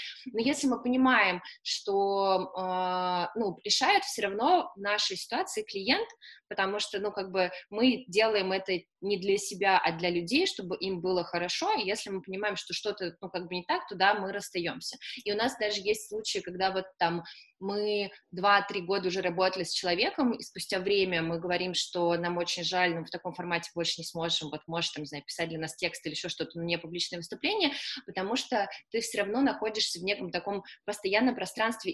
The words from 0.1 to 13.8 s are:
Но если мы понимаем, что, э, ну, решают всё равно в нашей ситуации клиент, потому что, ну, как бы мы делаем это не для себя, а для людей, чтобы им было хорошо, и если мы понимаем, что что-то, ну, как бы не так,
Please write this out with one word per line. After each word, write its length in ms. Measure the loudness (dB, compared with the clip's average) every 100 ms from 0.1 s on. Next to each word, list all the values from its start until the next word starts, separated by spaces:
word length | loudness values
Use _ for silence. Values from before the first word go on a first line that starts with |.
| -12 -6
Но 80 | 0
если 280 | 0 2 2
мы 140 | 0
понимаем, 600 | 2 6 6 8 6 2 -6 -12
что, 880 | -6 -4 0 2 2 4 4 4 2 -4
э, 680 | -2 0 0 0 0 0 -2 -2
ну, 200 | -2 -4
решают 400 | 0 2 4 4
всё 180 | 2 -2
равно 500 | -2 2 4 4 4 -6
в 40 |
нашей 360 | -2 0 0 -4
ситуации 440 | -4 -4 -2 -4
клиент, 440 | -6 -4 0 0 0 -8 -20 -20 _
потому 300 | -2 0 0
что, 180 | -2 -2
ну, 120 | -2
как 180 | -4 -2
бы 180 | 0 0 -2 -8
мы 340 | 2 2 2 0
делаем 440 | 4 4 4 2
это 200 | 0 0 -4 -4 _
не 160 | -2 -2
для 180 | 2 0
себя, 400 | 0 0 4 6
а 140 | 4
для 180 | 0 0
людей, 360 | 0 2 2 2
чтобы 300 | -2 -6 -4
им 220 | -4 -2
было 220 | 0 0
хорошо, 500 | 0 -2 -2 -2 0 0
и 80 | 0
если 240 | -2 -4
мы 120 | -8
понимаем, 340 | -6 -4 -2 -2
что 180 | -6
что-то, 420 | -4 -4 -4 -6 -8
ну, 80 | -8
как 180 | -8 -6
бы 60 | -6
не 80 |
так, 220 | -2 -2